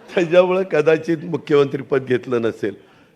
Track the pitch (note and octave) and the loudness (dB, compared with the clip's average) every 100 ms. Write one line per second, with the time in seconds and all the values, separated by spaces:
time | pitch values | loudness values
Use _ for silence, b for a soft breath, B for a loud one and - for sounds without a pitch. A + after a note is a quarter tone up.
0 | - G3+ E3+ F3 F3+ F#3 F#3+ D3+ D3+ D#3+ | -8 -4 2 4 4 2 0 0 2 2
1 | D#3+ E3 F3 D3 - C#3+ C#3 C3+ A#2+ C3+ | 0 -6 -4 -8 0 2 2 -2 -4 -4
2 | B2+ A#2+ B2+ A#2+ A2+ - G#2+ G2 b b | 0 -4 -2 -2 -2 -4 -6 -8 b b
3 | b | b